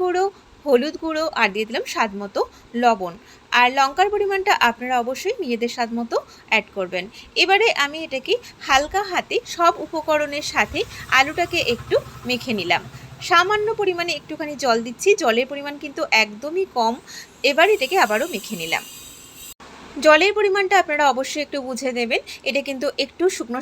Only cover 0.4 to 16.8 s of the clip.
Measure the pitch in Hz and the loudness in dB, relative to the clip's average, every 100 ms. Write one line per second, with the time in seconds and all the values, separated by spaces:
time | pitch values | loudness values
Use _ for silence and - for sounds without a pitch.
0.4 | - _ 294 247 285 311 320 311 320 - | -20 _ 2 2 2 -4 -4 -2 -2 0
1.4 | 220 196 220 254 494 349 226 196 202 269 | 0 0 -4 -4 -4 -2 -2 -2 -6 -4
2.4 | 494 - - 233 240 220 185 180 - - | -4 -6 -10 2 2 2 -2 -10 -18 -20
3.4 | - 233 247 269 269 285 392 415 392 392 | -2 4 4 4 2 2 2 2 0 0
4.4 | 381 392 240 226 247 254 233 262 359 494 | 2 4 4 0 -2 -2 -2 -4 -4 -4
5.4 | 302 233 233 - 233 233 233 427 - - | -4 -2 -4 -4 -4 -4 -2 -4 -4 -14
6.4 | - 220 202 - 180 185 190 - - - | -2 -2 -2 -6 -6 -6 -8 -12 -8 0
7.4 | 339 392 453 - 285 311 320 262 262 466 | 4 4 4 2 -2 -4 -8 -6 -2 -4
8.4 | - - - 269 294 381 403 349 - - | -4 -12 2 2 2 -2 -2 -2 -2 -4
9.4 | - - 339 349 - 330 302 302 294 285 | -4 0 2 2 -2 -6 0 0 0 -6
10.4 | - 302 - 294 466 - - 262 269 311 | -4 -2 0 -2 -6 -8 0 2 2 0
11.4 | 339 349 - 233 - 415 - - - 247 | -2 -2 -2 -4 0 -2 -2 -12 -6 -4
12.4 | 269 214 170 170 - - - - - 349 | -2 -4 0 0 -2 -18 -20 -12 2 4
13.4 | 359 415 427 453 392 349 339 302 - 302 | 4 2 0 -2 -2 -2 -2 -6 -8 -10
14.4 | 302 285 269 226 233 233 370 415 302 226 | -8 -4 0 0 0 -2 2 4 4 2
15.4 | 254 285 285 294 302 277 311 226 214 208 | 0 -4 -10 -10 -10 -6 2 2 2 -2
16.4 | 285 349 381 254 | -6 -4 -2 0